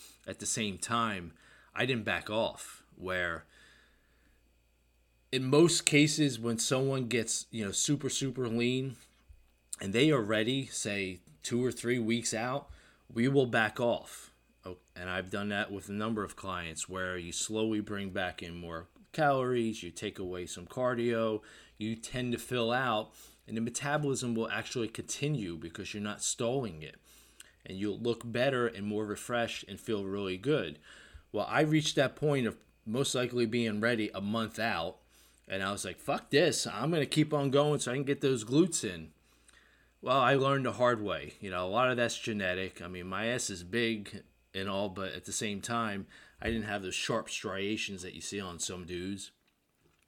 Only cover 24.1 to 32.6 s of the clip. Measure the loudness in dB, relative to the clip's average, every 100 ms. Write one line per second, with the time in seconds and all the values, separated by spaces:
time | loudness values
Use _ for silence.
24.1 | 0 0 0 0 -2 -4 -2 -4 -4 -8
25.1 | -2 0 0 -2 -6 -10 -10 -8 -6 -6
26.1 | -4 -4 0 0 0 -2 -6 -12 -16 _
27.1 | -20 -20 _ -20 _ -12 -4 -2 0 0
28.1 | 0 -2 0 2 4 0 0 -2 -2 -2
29.1 | -6 -2 0 0 -4 -10 -12 -2 -2 -2
30.1 | -2 -2 -2 0 0 0 -8 -16 -20 -20
31.1 | -20 -6 -4 2 4 6 4 4 2 2
32.1 | 2 2 2 2 -2